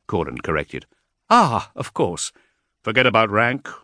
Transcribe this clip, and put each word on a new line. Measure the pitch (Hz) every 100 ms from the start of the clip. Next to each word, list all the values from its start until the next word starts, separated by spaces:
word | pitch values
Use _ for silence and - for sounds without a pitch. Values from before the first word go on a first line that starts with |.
| -
Corland | 98 78 64
corrected. | - 78 71 71 - _ _ _ -
"Ah, | 233 180 113 - -
of | -
course." | - 120 82 - - _ _ _ _
"Forget | - 110 127
about | 113 113
rank. | 104 117 135 - -